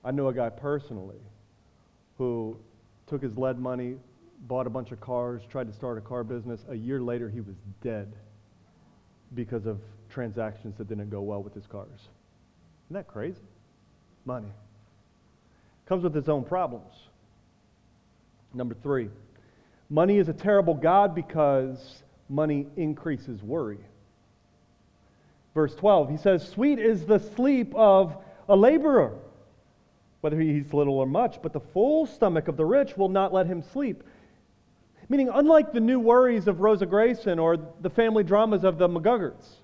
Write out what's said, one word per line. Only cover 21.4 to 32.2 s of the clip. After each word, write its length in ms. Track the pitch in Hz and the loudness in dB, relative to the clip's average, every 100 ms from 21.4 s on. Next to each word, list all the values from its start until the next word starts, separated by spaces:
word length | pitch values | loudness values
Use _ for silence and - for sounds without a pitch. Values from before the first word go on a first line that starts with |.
| 147 135 131 127 - - _ _ _ | 2 2 0 -8 -16 -20 _ _ _
money 380 | 139 151 143 143 143 | -4 -2 -2 -6 -6
increases 680 | 156 151 165 139 - 110 | -6 -4 -6 -8 -10 -14
worry. 360 | 104 160 120 101 101 _ _ _ _ _ _ _ _ _ _ _ _ _ _ _ _ | -8 -6 -6 -10 -18 _ _ _ _ _ _ _ _ _ _ _ _ _ _ _ _
Verse 200 | 156 147 | -2 -2
twelve, 360 | - 202 190 135 | 2 4 4 4
he 60 | 151 | 0
says, 300 | 202 185 - | 2 2 0
"Sweet 320 | - 277 269 | -2 0 2
is 260 | 220 214 160 | 2 0 2
the 120 | 208 | 0
sleep 560 | 208 - 262 269 226 | 0 -2 0 0 -2
of 420 | - 220 190 185 151 - - - | 4 6 6 4 -4 -18 -20 4
a 60 | |
laborer, 640 | 196 226 311 302 262 131 - - - _ _ _ _ _ _ _ _ | 6 8 6 4 4 2 -2 -18 -20 _ _ _ _ _ _ _ _
whether 180 | 156 156 | -4 0
he 120 | 160 147 | 0 -2
eats 140 | 143 | -2
little 260 | 143 143 135 | 0 0 0
or 80 | 131 | 0
much, 340 | 156 240 - | 0 -2 -4
but 100 | 160 | -8
the 80 | 143 | -8
full 460 | - 180 240 311 294 | -6 0 2 2 0
stomach 400 | - | 0